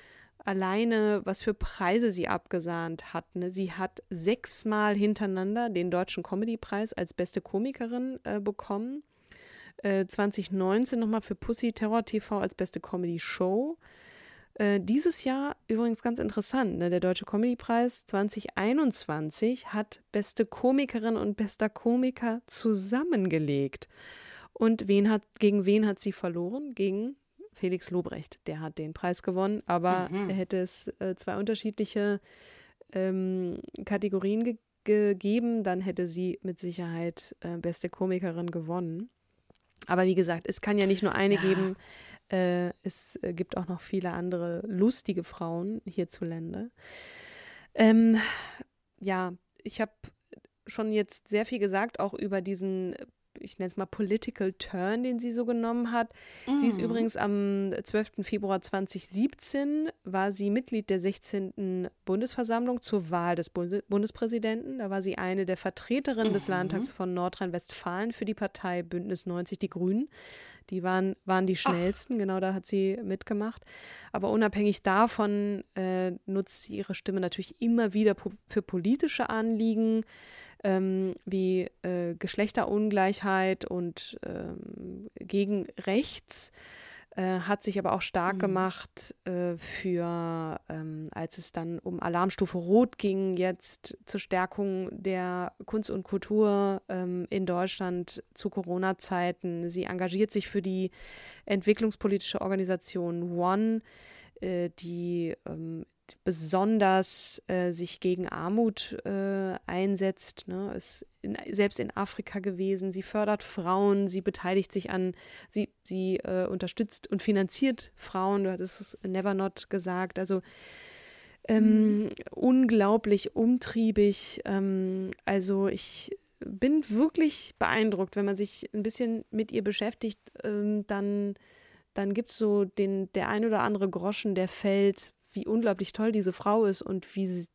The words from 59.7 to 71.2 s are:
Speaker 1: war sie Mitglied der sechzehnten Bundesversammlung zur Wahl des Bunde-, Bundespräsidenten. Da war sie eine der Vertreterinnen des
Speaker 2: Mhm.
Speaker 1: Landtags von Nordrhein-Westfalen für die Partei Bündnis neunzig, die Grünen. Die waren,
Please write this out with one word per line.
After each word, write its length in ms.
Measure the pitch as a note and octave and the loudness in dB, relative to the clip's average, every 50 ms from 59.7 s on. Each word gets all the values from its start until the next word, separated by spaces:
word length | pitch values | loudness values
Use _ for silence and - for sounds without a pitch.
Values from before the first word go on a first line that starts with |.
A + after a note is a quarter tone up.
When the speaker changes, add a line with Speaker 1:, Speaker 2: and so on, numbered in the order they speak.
| D4 D4+ D#4 D#4+ - _ _ | 0 0 -2 -4 -6 _ _
Speaker 1:
war 280 | F#3 F#3 F#3+ F#3+ G3+ | -4 -2 0 0 0
sie 180 | G3 G3 G3+ G3+ | 0 -2 0 0
Mitglied 400 | G3+ B3 B3+ - A#3+ A3 G#3 - | 0 0 0 0 -4 -4 0 0
der 100 | F#3+ F#3 | 0 2
sechzehnten 880 | F3 G3 G3+ - - - - G3+ F#3+ F#3+ - - G3 F#3 F#3 F#3 F3+ - - _ _ | 2 0 -2 -2 -8 -4 -4 -4 -4 -4 -6 -4 -4 -2 -2 -2 -4 -4 -8 _ _
Bundesversammlung 760 | - F#3 G#3 A#3 B3 - - A#3+ A3 A3+ A#3 B3 B3 B3 A#3+ | -2 0 0 0 -2 -2 -4 -2 0 0 0 0 0 -2 -2
zur 280 | - - A3 G3+ F3 D#3 | -2 -2 -2 -2 0 0
Wahl 260 | F3 F3 E3+ F3 F3 | -2 0 2 2 0
des 140 | E3+ E3 - | 0 -2 -2
Bunde-, 340 | - F3 F3 F3 F#3+ G3+ - _ | -2 -4 -2 0 -2 -4 -2 _
Bundespräsidenten. 880 | G3+ G3+ G#3 A3 - - A#3 A3+ A#3 A3+ G#3+ A3 A3 A3+ - C4+ C4+ B3+ | 0 0 0 0 -2 -4 -2 -2 0 0 0 0 -2 -2 -4 -6 -6 -6
Da 100 | A3 F#3+ | -4 -2
war 120 | G3 G3 | -2 -2
sie 160 | F#3 F#3+ - | 0 -2 -2
eine 280 | - - F#3 F#3+ G3 F#3+ | -2 -2 0 0 0 0
der 120 | F3 F#3 | 0 -2
Vertreterinnen 760 | - - F#3+ - - - - A#3 C#4 C4+ C#4+ C4 A3 A3 A3 G3 | -2 -2 -4 -4 -4 -2 0 0 2 2 0 2 2 2 4 4
des 140 | G3+ - | 2 2
Speaker 2:
Mhm. 40 | - | 0
Speaker 1:
Landtags 400 | F#3 F3+ F3+ - - G3 A#3+ C4+ | 0 0 0 0 0 -2 -2 -4
von 220 | - - F#3 F#3 F3+ | -4 -4 -4 -2 0
Nordrhein-Westfalen 1000 | F3+ F3 F#3 - - G3 F3+ E3+ F3 - - - - - F3 F3 F#3 G#3+ A#3 | 0 0 -2 -2 -2 -4 -2 -2 -4 -6 -6 -12 -8 -6 -4 -2 -2 -2 -4
für 140 | A3+ - A3+ | -2 -4 -4
die 80 | G3+ G#3+ | -4 -2
Partei 500 | - G#3 F#3+ - - - F#3 F3+ F3+ E3+ | -2 -4 -4 -4 -6 -4 -2 -2 -2 -2
Bündnis 420 | E3 F3 F3 F3+ G#3 F#3 F3 - | -2 -4 -4 -2 -2 -4 -4 -4
neunzig, 340 | F#3 F3 F3 F3+ - G3 - | -4 -4 -4 -4 -4 -4 -4
die 100 | - F#3 | -4 -4
Grünen. 400 | - E3+ F3 F#3 G3 A3+ C#4+ - - - - - - - - - - - _ - | -2 0 2 2 2 2 0 -2 -6 -16 -20 -20 -20 -20 -20 -20 -20 -20 _ -6
Die 140 | F#3+ F#3 F3 | -6 -4 0
waren, 320 | F#3 F#3 F#3 F#3+ F#3+ G3 - | 0 2 2 2 0 -2 -4